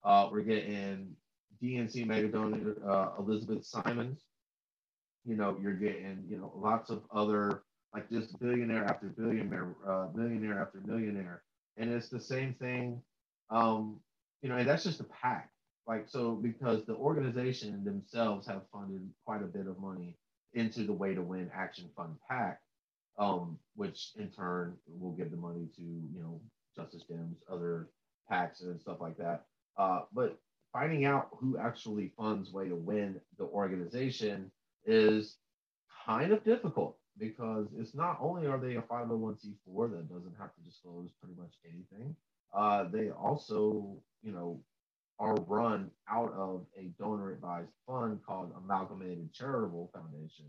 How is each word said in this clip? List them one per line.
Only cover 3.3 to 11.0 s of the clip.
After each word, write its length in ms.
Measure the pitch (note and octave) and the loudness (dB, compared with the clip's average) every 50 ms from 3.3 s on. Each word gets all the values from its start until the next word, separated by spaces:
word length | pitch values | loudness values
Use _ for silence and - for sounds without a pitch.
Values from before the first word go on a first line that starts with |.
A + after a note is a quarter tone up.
| A2 G#2+ A2 G2 A2 - - | 0 0 0 -2 -2 -4 -4
Simons. 580 | - - A#2 - A#2 A#2 A#2 A#2 B2+ C3+ D3 _ _ _ _ _ _ _ _ _ _ _ _ _ _ _ _ _ _ _ _ _ | -6 -8 -2 -2 0 0 0 -2 -2 -4 -8 _ _ _ _ _ _ _ _ _ _ _ _ _ _ _ _ _ _ _ _ _
You 100 | A#2+ A2+ | -2 0
know, 220 | G#2+ G#2 G2 F#2+ F#2+ | 2 2 2 2 0
you're 120 | G2 G2+ G2 | 0 -2 0
getting, 500 | F2+ G#2 G#2 F#2 E2+ F#2+ G2 F#2+ F#2+ - E2+ | 2 2 0 0 0 -6 -6 -8 -8 -6 -6
you 80 | G#2 F#2 | -6 -6
know, 160 | F#2+ - - | -8 -8 -8
lots 340 | F#2+ G2 G#2+ A2+ A2+ - - | 0 2 4 4 4 2 -2
of 140 | A#2 G#2 - - G#2+ | -6 -6 -6 -4 0
other, 500 | G#2+ G#2+ G#2 G#2+ G#2 G#2 G2+ - - - _ _ _ _ _ - | 2 4 4 4 4 4 2 2 0 -4 _ _ _ _ _ -8
like, 160 | G#2+ G#2 - | -8 -6 -2
just 300 | A2+ A2+ A2+ A2 - F#2+ | -2 -2 -2 -4 -6 -2
billionaire 460 | B2 B2 B2 B2 A#2+ A2+ A2 A2+ G#2 | 0 2 2 4 2 2 2 2 2
after 220 | G2+ G2+ - - G2 | 2 0 0 -2 -8
billionaire, 680 | F2 - A2+ A2+ A2 A2 G2+ G2 - - F2+ F2+ - - - | -6 -2 0 2 2 2 2 0 -2 -2 -4 -6 -8 -6 -2
uh, 220 | G2 F#2+ F#2+ F#2+ F2+ E2 | 0 2 2 2 0 -2
millionaire 460 | A2+ A#2 A#2 A#2 A2 G#2+ G#2+ G2+ G2 | 0 0 0 0 0 0 0 0 -2
after 180 | F2+ F#2+ - G2 | -2 -4 -6 -10
millionaire. 640 | F#2+ G2 A2+ A#2 | -6 -2 0 0